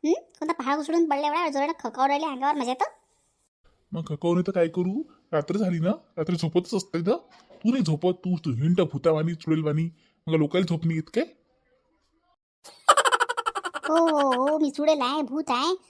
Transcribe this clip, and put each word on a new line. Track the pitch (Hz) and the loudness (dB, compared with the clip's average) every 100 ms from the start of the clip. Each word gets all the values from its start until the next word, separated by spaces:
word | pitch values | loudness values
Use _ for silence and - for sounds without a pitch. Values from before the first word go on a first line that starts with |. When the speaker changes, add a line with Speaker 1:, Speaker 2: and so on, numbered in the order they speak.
Speaker 1:
हं? | 302 | -2
कोणता | 370 - _ 320 | -2 -4 _ -6
पहाड | 339 262 294 | -4 -2 -2
कोसळून | 294 339 320 | 0 0 2
पडला | 277 294 | 0 -2
एवढा | 320 330 | -2 -2
जोरानं | 277 294 320 | 0 -2 -4
खखवू | 233 254 269 | -8 -2 0
राहिले, | 285 320 | 0 -2
अंगावर | 262 277 | -2 -2
माझ्या | 302 240 | -2 -2
तर? | 254 622 - _ _ _ _ _ _ _ _ _ | -2 -4 -6 _ _ _ _ _ _ _ _ _
Speaker 2:
मग | 165 156 | -10 -8
खखवू | 147 170 | -4 0
नाही | 175 180 | 2 0
तर | |
काय | 190 165 | 0 0
करू? | 180 180 233 - _ _ | 0 -2 -4 -8 _ _
रात्र | 160 143 196 | -2 -2 -2
झाली | 190 170 | -2 0
ना, | 175 302 - - | -2 -2 -6 -8
रात्री | - 170 | -4 -2
झोपतच | 160 180 185 | -2 -2 -2
असते | 202 - 165 | -4 -4 -4
ना. | 175 330 - - _ | -2 -4 -6 -20 _
तू | - 220 | -6 -2
नाही | 262 | 0
झोपत, | 160 151 180 180 | 0 0 0 -2
तू, | 180 175 | -4 -4
तू | 151 117 | -4 -2
हिंड | 156 180 175 | 0 2 0
भूतावानी, | 139 165 156 160 | 0 4 6 4
चुडेलवानी. | 165 160 160 151 151 170 - _ _ - | 0 2 2 2 0 0 -6 _ _ 2
मग | |
लोकांना | 160 147 180 175 | 4 4 2 2
झोप | 160 165 | 0 0
नाही | 160 | -2
येत | 160 | -2
काय? | 226 330 _ _ _ _ _ _ _ _ _ _ _ _ _ - - - - 508 480 480 480 - 415 359 - 320 | -2 -2 _ _ _ _ _ _ _ _ _ _ _ _ _ -20 -2 2 2 2 0 -2 -4 -8 -8 -8 -8 0
Speaker 1:
हो, | 320 | 2
हो, | 330 302 277 | 4 2 2
हो, | 247 269 302 | 2 0 0
मी | 294 | -2
चुडेल | 285 302 302 | 0 0 2
आहे, | 247 302 | 0 -2
भूत | 247 294 294 | -4 -4 -2
आहे, | 247 311 370 _ | -2 -2 -4 _